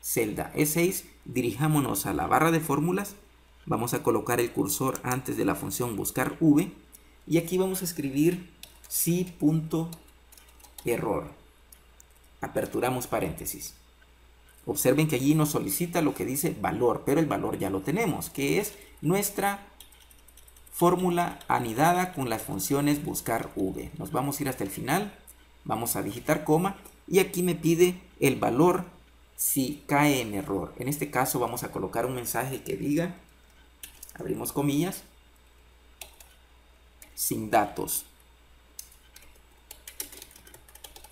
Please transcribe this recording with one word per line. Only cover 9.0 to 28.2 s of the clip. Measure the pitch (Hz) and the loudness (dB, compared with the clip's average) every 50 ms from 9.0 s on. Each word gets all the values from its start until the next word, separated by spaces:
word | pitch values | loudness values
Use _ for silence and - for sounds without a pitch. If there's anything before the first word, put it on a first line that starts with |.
| - 165 170 180 180 180 - - | 2 2 2 2 0 -2 -4 2
punto | 160 151 160 165 156 160 - 160 165 170 170 - - - - - - - - - - - - - - - - - - | 2 4 4 2 0 0 -2 -2 -2 -4 -8 -16 -18 -20 -20 -20 -20 -20 -20 -20 -20 -20 -20 -20 -20 -20 -18 -8 -4
error. | 120 117 - - 110 98 - - - - - - - - - - - - - - - - - - _ - - - - - - | -2 -2 -2 0 -2 -2 -2 -4 -8 -14 -20 -20 -20 -20 -20 -20 -20 -20 -20 -20 -20 -20 -20 -20 _ -20 -20 -20 -20 -14 -10
Aperturamos | - - - 110 101 - - 110 117 127 131 123 120 | -10 -6 -4 -4 -4 -2 -2 0 0 0 0 -2 -2
paréntesis. | - - 110 95 85 - - - - - - - - - - - _ _ _ - - - - - - - - - - - - - | -2 -2 -2 -2 -2 -4 -6 -8 -8 -8 -10 -12 -14 -16 -18 -20 _ _ _ -20 -20 -20 -20 -20 -20 -20 -20 -20 -20 -20 -14 -8
Observen | - 104 - - 127 135 151 160 | -6 -2 2 4 4 6 6 4
que | 156 147 | 2 2
allí | 123 131 143 156 | 2 4 4 4
nos | 156 151 151 | 4 4 2
solicita | - 156 - 143 - - 175 170 175 175 | 2 -2 -2 -2 -2 -2 -2 -2 0 0
lo | 156 143 - | 0 0 0
que | - 92 | -2 -4
dice | 113 135 139 - 160 - - | -4 -2 -2 -2 -2 -2 -2
valor, | 98 92 - 110 123 117 107 - - | -2 -2 0 2 2 2 2 0 0
pero | 127 143 165 | 0 2 2
el | - | 2
valor | - 104 101 - 107 - - | 2 0 -2 -2 -2 -4 -2
ya | 101 92 | -2 -2
lo | 95 95 | -2 -2
tenemos, | - 139 151 214 233 180 - - - - | -2 -2 0 0 0 0 -2 -2 -6 -8
que | - 139 139 143 160 190 | -4 -2 0 2 2 0
es | 208 - - - - - - - | 0 -2 -8 -12 -20 -20 -14 -4
nuestra | - 151 185 202 202 - - - 196 202 202 202 - - - - - - - - - - - - - - - - - - - - - - | 0 2 2 2 0 -2 -2 0 0 0 -2 -2 -10 -20 -20 -20 -20 -20 -20 -20 -20 -20 -20 -20 -20 -20 -20 -20 -20 -20 -20 -20 -20 -12
fórmula | - - 170 175 185 175 185 180 175 175 175 - - - - | -2 4 4 4 4 4 2 2 2 2 0 -2 -4 -8 -4
anidada | - 123 123 123 113 107 123 156 170 175 180 180 180 - | -2 0 0 0 -2 2 4 4 4 4 4 0 -2 -2
con | 143 131 117 | -4 -2 -2
las | 113 107 | -2 -4
funciones | - - 101 98 - - 139 139 143 147 147 147 - | -4 -6 -4 -4 -2 0 0 2 4 2 2 0 -2
buscar | - 98 - - - 113 117 - - - | -4 -6 -4 -2 -2 -2 -2 -2 -4 -4
V. | 101 98 95 95 - - - - - | -2 -2 -2 -2 -4 -8 -10 -8 -10
Nos | 104 - | -8 -4
vamos | - 123 135 143 143 - | -2 -2 -2 -2 -2 -2
a | 147 | -4
ir | 131 | -4
hasta | 127 - 104 | -2 -4 -6
el | 95 | -6
final, | - - 110 123 156 196 208 202 - - - - - - - - - - - | -6 -6 -2 0 0 0 0 -4 -10 -16 -20 -20 -20 -20 -20 -20 -20 -14 -6
vamos | - 113 110 117 117 - | -4 -4 -2 -2 -2 -2
a | 101 | -2
digitar | 92 98 107 120 - - 160 160 - | -4 -4 -6 -6 0 0 0 0 4
coma | - 156 165 180 196 196 - - - - - - | 2 4 4 4 0 -4 -6 -16 -20 -20 -18 -6
y | - 165 196 | 2 4 4
aquí | 190 185 - 175 180 | 4 4 0 0 0
me | 180 160 | 0 0
pide | 156 160 165 165 165 180 180 180 180 - - - | 2 2 2 6 6 6 4 4 -2 -10 -16 -4
el | - | 2